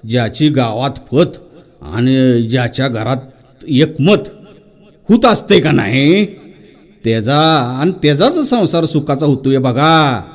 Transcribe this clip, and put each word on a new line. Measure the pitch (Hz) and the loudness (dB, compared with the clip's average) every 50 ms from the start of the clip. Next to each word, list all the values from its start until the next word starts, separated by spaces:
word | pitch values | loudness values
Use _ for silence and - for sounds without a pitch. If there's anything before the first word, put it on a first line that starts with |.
| - 110 | -8 -4
ज्याची | 117 123 117 110 117 - 151 151 | -2 -2 -2 -2 -2 0 0 0
गावात | 139 131 123 113 107 117 127 139 131 - - - - | 2 0 -2 -2 -4 -4 -6 -6 -6 -8 -12 -4 0
पत | 139 180 131 - - - - - - - _ _ _ | 0 0 0 -2 -14 -20 -20 -20 -20 -20 _ _ _
आणि | - 73 - 110 120 127 131 131 131 131 123 120 | -18 -10 -4 -2 0 0 2 2 2 2 2 2
ज्याच्या | 117 110 117 131 123 120 - - 131 139 | 0 0 -2 -2 -2 -2 -4 -4 -4 -4
घरात | 120 110 110 120 135 131 - - - _ _ _ _ _ - - | -4 -6 -4 -4 -4 -6 -6 -16 -20 _ _ _ _ _ -8 -2
एकमत | 143 127 156 151 156 - - 180 208 165 - - - - - - - - _ - _ _ _ _ _ _ _ - | 2 2 2 0 0 0 2 2 2 2 0 -8 -16 -20 -20 -20 -20 -20 _ -20 _ _ _ _ _ _ _ 2
होत | 214 247 220 | 2 4 4
असते | 247 208 - - - 202 180 | 2 2 0 0 2 2 2
का | - 160 | 2 2
नाही, | 143 135 110 98 120 135 139 147 175 202 208 - - - - - - - - - - - _ _ _ _ - | 0 0 0 -2 -2 0 2 2 2 2 0 -2 -6 -18 -20 -20 -20 -20 -20 -20 -20 -20 _ _ _ _ -4
त्याचा | 113 113 113 104 117 139 147 156 160 160 151 123 120 127 127 | -2 -2 -2 -2 0 0 2 2 2 2 2 0 -2 -4 -2
आणि | 147 180 180 175 | -2 -4 -2 0
त्याचाच | - - - 139 185 262 339 349 | 0 0 2 2 2 0 2 0
संसार | 294 254 254 240 196 - - 165 160 | -2 0 0 0 0 0 0 -2 -2
सुखाचा | 156 - 151 - - 143 135 156 | 0 -2 -4 -2 -2 -4 -2 0
होतोय | 147 139 135 - 135 135 135 | 0 0 0 0 0 0 0
बघा | 127 131 120 123 147 160 165 160 151 143 127 104 90 - | 0 -2 0 0 2 2 2 2 2 0 -2 -4 -8 -14